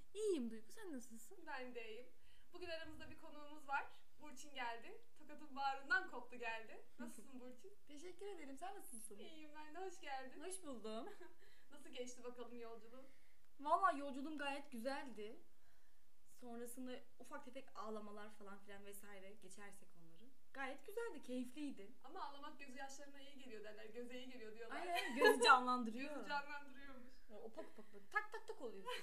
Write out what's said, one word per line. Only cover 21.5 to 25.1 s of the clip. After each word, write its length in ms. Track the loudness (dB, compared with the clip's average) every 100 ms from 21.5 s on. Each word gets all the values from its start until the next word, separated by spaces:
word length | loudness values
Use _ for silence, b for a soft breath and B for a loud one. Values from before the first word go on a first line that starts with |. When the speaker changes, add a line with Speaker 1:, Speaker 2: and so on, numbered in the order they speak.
| 0 -2 -2 -4 -4
Speaker 2:
Ama 200 | -4 -2
ağlamak 360 | -2 -2 -4 -4
gözü 180 | -4 -2
yaşlarına 420 | -4 -4 -6 -6
iyi 160 | -6 -6
geliyor 260 | -4 -4
derler. 220 | -6 -6 -6
Göze 320 | -4 -4 -4
iyi 120 | -4
geliyor 260 | -4 -4 -6
diyorlar. 200 | -4 -2
Speaker 3:
Aynen, 400 | 2 2 4